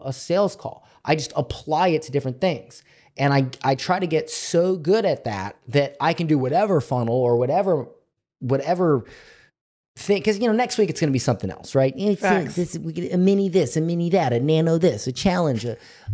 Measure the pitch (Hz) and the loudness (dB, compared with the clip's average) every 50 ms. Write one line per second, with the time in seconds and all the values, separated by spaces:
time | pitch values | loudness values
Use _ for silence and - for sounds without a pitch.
0 | - 135 131 - - - 170 190 202 190 196 - - - - - _ _ _ _ | -6 -8 -10 -8 -6 -2 0 0 0 0 -2 -6 -14 -14 -14 -14 _ _ _ _
1 | - - 151 156 139 - - - 143 - - - - - 156 151 185 185 160 151 | -2 -2 -2 -2 -2 -6 -4 -6 -6 -6 -6 -12 -8 -4 0 2 2 2 2 0
2 | 156 - 127 143 135 131 123 123 - 185 156 110 - - - - - _ _ _ | -2 -2 -4 -4 -4 -4 -6 -2 -2 -2 -2 -2 -8 -16 -20 -20 -20 _ _ _
3 | _ _ _ - 135 143 139 139 135 127 - - - 135 139 131 - - 185 190 | _ _ _ -2 0 2 4 4 2 0 -2 -4 -2 -2 -2 0 0 -2 -2 -2
4 | 190 170 160 156 156 - - - - - - 165 170 185 190 185 147 156 196 220 | 0 0 -2 -2 -2 -2 -8 -10 -6 -2 0 2 2 2 0 -2 0 2 2 2
5 | 208 196 147 - - 123 104 98 92 104 - _ _ - 117 143 143 135 - - | 2 0 -2 -2 -4 -6 -6 -6 -6 -8 -10 _ _ -2 0 0 0 0 -2 -2
6 | 135 160 170 165 170 151 156 143 131 127 139 175 208 208 196 151 120 - 135 123 | -2 -2 0 0 0 2 2 2 2 2 0 0 2 2 2 0 0 0 -2 -2
7 | 117 113 117 131 135 143 156 156 165 - 147 180 202 190 175 143 120 - - _ | 0 0 0 2 2 4 4 2 2 2 2 2 2 2 0 0 -2 -6 -14 _
8 | _ _ _ _ _ _ _ - - 123 131 135 139 151 180 175 185 170 147 123 | _ _ _ _ _ _ _ -8 -4 -2 -2 0 0 0 0 2 4 4 4 2
9 | 110 - - - - - - _ _ _ _ _ _ _ _ _ _ _ - - | 0 -4 -16 -20 -20 -20 -20 _ _ _ _ _ _ _ _ _ _ _ -14 -10
10 | - - 208 196 190 214 208 196 233 233 214 226 247 - - - 214 170 147 - | -2 0 0 0 2 0 0 0 0 0 2 2 0 0 0 0 0 0 0 0
11 | 170 151 135 127 - - 117 - - 95 - - - - - 139 135 135 135 - | 0 0 0 0 0 0 -2 -2 -2 -8 -8 -8 -10 -4 0 2 2 2 0 0
12 | 190 208 202 - 208 190 180 170 165 139 151 170 180 - - 165 147 165 156 170 | 0 0 0 0 2 2 2 2 0 -2 -4 -4 -4 -4 -4 -8 -8 -8 -8 -6
13 | 175 - 180 180 180 190 202 196 196 190 165 190 160 123 - 160 156 165 170 170 | -6 -2 0 2 4 4 4 4 2 2 2 2 0 2 0 -2 -2 0 0 -2
14 | 170 170 165 196 160 139 123 117 127 147 160 160 165 165 165 165 165 175 123 104 | -2 0 0 2 2 2 0 0 2 2 2 2 4 2 2 2 2 2 0 0
15 | - 131 127 - - 214 269 180 175 151 127 110 104 120 107 - - - - - | -4 -6 -6 -2 0 0 2 2 0 0 0 -2 -4 -6 -8 -10 -12 -20 -20 -20
16 | - - | -10 -6